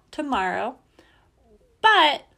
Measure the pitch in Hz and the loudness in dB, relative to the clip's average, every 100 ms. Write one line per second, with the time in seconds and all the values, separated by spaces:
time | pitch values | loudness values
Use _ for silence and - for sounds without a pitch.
0 | _ - 294 220 185 185 214 262 _ _ | _ -12 -6 -4 -4 -4 -8 -10 _ _
1 | _ _ _ _ _ _ _ _ 440 403 | _ _ _ _ _ _ _ _ 2 4
2 | 302 - - | 2 0 -10